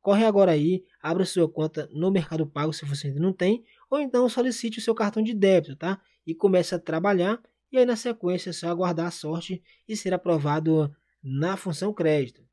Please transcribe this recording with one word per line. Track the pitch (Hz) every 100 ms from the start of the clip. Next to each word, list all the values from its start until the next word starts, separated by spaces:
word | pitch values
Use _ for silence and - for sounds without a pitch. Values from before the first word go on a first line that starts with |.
Corre | - 202
agora | 226 202 190
aí, | 156 151 185 - _
abra | 147 175
sua | 180 - 160
conta | 165 156 160 147
no | 139 180
Mercado | 196 160 160 147
Pago | - 156
se | 151
você | 143 143 143
ainda | 139
não | 180
tem, | 185 180 233 - _ _
ou | 277
então | 285 247 247
solicite | 247 247 240 233 220
o |
seu | 220
cartão | 220 208 214
de | 220
débito, | 220 196 190 151
tá? | 135 165 196 _ _
E | -
comece | 165 202 185 170
a | 175
trabalhar, | - 160 190 196 180 233 _ _ _
e | 262
aí |
na | 247 226
sequência | 247 226 180 180 185
é |
só | 165 165
aguardar | 175 180 165 170
a |
sorte | - 151 165 - 185 _ _ _
e | 214
ser | 190
aprovado | 185 - 165 147 151 160 160 147 147 _ _
na | 135 135 165 190
função | 190 151 196
crédito. | 208 160 151 127 _ _